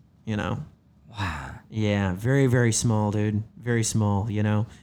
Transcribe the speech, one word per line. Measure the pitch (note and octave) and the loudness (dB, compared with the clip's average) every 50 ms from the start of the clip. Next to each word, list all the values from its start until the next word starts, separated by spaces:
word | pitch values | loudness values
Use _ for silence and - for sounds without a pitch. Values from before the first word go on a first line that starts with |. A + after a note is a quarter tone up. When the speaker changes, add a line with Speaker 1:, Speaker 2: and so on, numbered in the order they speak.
| _ _ _ _ _ | _ _ _ _ _
Speaker 1:
you | - A2 | -6 -4
know? | G#2 F#2+ - - - D3+ - - _ _ _ _ - _ - | -4 -2 -2 -4 -6 -8 -12 -16 _ _ _ _ -20 _ -20
Speaker 2:
Wow. | - G#2+ G2+ F2+ D#2 D2 C#2 - - - - - | -8 -6 -6 -6 -6 -8 -10 -12 -14 -16 -18 -10
Speaker 1:
Yeah, | - A2 G#2+ G#2 G#2 G2+ G2+ F#2+ F2+ | -6 -2 0 2 2 2 2 0 -2
very, | F#2 G#2+ B2 C3+ C#3 C#3 B2+ | -2 -2 0 2 4 4 4
very | A#2+ B2+ A#2+ A#2 A2 | 4 4 4 4 2
small, | - - A#2+ A2 G#2+ G#2+ G#2 | 2 2 2 2 2 2 0
dude. | G2+ G#2+ G#2 G#2+ G#2 G#2 G#2+ - - - | 0 0 0 0 0 -2 -4 -6 -14 -12
Very | G#2+ A#2+ A#2+ A#2 A2 | -6 -2 -2 0 0
small, | - - A2+ G#2+ G#2 G2+ G2 G2 A#2 | 0 0 0 2 2 2 0 0 -2
you | G2+ G#2+ G#2+ | -2 0 0
know? | G#2+ G#2+ G#2 G#2+ - - - | 2 2 0 0 -2 -8 -18